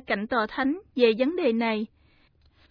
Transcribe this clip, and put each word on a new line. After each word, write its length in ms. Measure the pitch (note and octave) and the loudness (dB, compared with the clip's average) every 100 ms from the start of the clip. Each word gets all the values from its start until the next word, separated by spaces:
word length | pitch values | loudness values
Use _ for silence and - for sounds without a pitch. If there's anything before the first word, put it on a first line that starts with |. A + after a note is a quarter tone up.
| C4 | 0
cạnh 200 | G#3 G#3+ | -4 -2
Tòa 200 | B3 G#3+ | -2 -2
Thánh 300 | - C4 F4+ - C4 | -2 -2 -2 -4 2
về 180 | A#3 A3+ | 4 4
vấn 160 | C4 F4+ | 0 0
đề 180 | D4 | 0
này. 320 | A3+ A#3 G#3+ A3 _ _ _ _ _ _ _ _ | 0 0 -2 -6 _ _ _ _ _ _ _ _